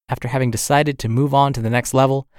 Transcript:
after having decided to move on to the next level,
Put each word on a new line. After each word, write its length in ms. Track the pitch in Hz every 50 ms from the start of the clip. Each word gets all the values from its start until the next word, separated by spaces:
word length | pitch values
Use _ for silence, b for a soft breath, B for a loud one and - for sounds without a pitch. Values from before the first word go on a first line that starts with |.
| _ -
after 180 | 131 - - 127
having 220 | 120 135 131 123
decided 480 | 113 107 - - 143 143 151 151 139 -
to 100 | - 113
move 240 | 113 123 139 143 135
on 200 | 139 139 139 135
to 80 | 123 110
the 80 | 110
next 240 | 120 123 120 - -
level, 340 | 131 135 135 135 139 139 _ _